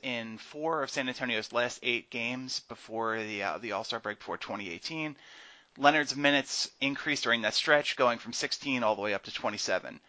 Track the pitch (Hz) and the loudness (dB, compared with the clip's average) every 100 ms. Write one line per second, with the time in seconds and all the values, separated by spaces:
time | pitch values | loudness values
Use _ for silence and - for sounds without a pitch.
0 | 131 120 113 110 - 147 160 160 135 147 | -6 -4 -6 -10 -12 -6 -2 0 -2 -2
1 | 127 123 127 110 107 120 123 - 123 120 | -4 -2 -2 -2 0 0 0 0 -2 -2
2 | - 120 117 127 131 - - 113 - 110 | -2 -6 -4 -6 -6 -8 -8 -14 -8 -2
3 | 113 110 107 104 98 80 110 98 113 117 | -2 -2 -4 -2 -2 -2 -4 -4 -4 -4
4 | 107 104 - 92 - 104 98 85 - 160 | -6 -8 -6 -6 -6 -6 -6 -8 -6 -6
5 | 156 139 - - - - _ - 143 156 | -6 -8 -18 -20 -20 -20 _ 4 6 6
6 | 135 131 143 143 135 - - - 135 139 | 4 2 4 4 2 -2 -4 -2 -4 -2
7 | 151 143 117 117 107 - - 147 - - | -2 0 2 2 2 2 6 6 6 4
8 | 123 117 117 - 143 - 143 127 110 98 | 4 4 -4 -4 -4 -4 -2 2 2 2
9 | 104 98 - - 117 104 - 92 - - | 0 -2 -4 -4 -2 -2 0 0 -2 -12